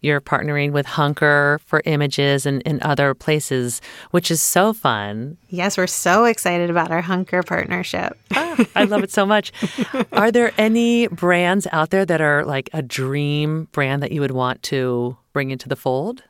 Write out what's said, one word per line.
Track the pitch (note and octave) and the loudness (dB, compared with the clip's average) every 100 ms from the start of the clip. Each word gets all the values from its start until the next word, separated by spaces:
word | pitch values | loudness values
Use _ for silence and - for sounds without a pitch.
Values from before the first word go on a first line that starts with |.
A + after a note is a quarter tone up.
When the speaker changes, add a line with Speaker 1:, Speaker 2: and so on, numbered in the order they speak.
Speaker 1:
You're | D3 D3 | 0 0
partnering | - D3 D3+ D3 C#3+ | 0 -2 0 -2 0
with | C#3+ C#3 | -2 -2
Hunker | - D3 D3 D3+ D3 C#3+ D3 _ | 0 0 2 4 4 4 0 _
for | D#3 | -2
images | - D3+ D3 C3 C#3+ C#3 C#3 | 0 0 0 0 2 2 0
and, | C#3 - | -2 -2
and | D3 | -2
other | - C#3+ C#3+ | 0 2 2
places, | C3 - D3+ - C3 B2 A#2+ - - - | 0 0 -2 0 -2 -2 -6 -12 -20 -2
which | F3 - | -2 0
is | E3 | 0
so | - F3+ G3+ | 2 4 2
fun. | A3 C#3 A2 G#2 G#2 B2+ D#3+ _ | 2 0 0 -2 -6 -8 -12 _
Speaker 2:
Yes, | F3+ F#3 G3 | -4 -2 0
we're | F#3 | -2
so | - F3+ F#3+ | 0 2 4
excited | A#3 A3+ F#3+ F3 F3 | 4 2 0 0 0
about | E3+ E3+ | 0 0
our | E3 | -2
Hunker | E3+ F#3 F#3 F3+ | -2 -4 -2 -2
partnership. | F3+ F3+ - F3+ F3+ - - - _ | -2 -4 -2 -4 -4 -4 -6 -8 _
Speaker 1:
Ah, | G3+ E4 D#4+ A3+ | -4 -2 0 0
I | - | 2
love | G3+ G#3 | 2 2
it | G3 | 0
so | - G3 | 0 2
much. | G#3+ G3+ - G3 - | 2 0 -8 -8 -4
Speaker 2:
<laughs> | A#3 C4 A#3 | -4 -2 -2
Speaker 1:
Are | - G#3+ | 2 2
there | A#3+ A#3 - | 4 2 2
any | G#3+ A3+ A#3 A#3 A#3 | 2 4 2 2 0
brands | E3+ F3 F3 F3 G3 F#3+ | 0 2 2 4 2 0
out | E3 D#3 | -2 0
there | F#3+ F#3 | 0 2
that | E3 | 2
are, | D3+ D3 D3 | 4 2 0
like, | C#3 C3+ | -4 -4
a | D#3+ | -8
dream | C3 - C3 C#3+ D3 D3 D3+ D#3 D#3+ | -6 -4 -4 -2 -2 0 0 -2 -6
brand | - C#3 C#3 | -2 -2 0
that | C#3+ | -2
you | D#3 | -2
would | C#3 | -2
want | B2+ B2+ B2+ | 0 -2 -2
to | - C#3 B2+ B2 A#2+ A#2+ _ | -4 -2 0 -2 -2 -6 _
bring | C#3+ C3 | -6 -4
into | C3 - | -6 -6
the | - | -4
fold? | - C3 E3+ B3+ _ | -2 -2 -2 -8 _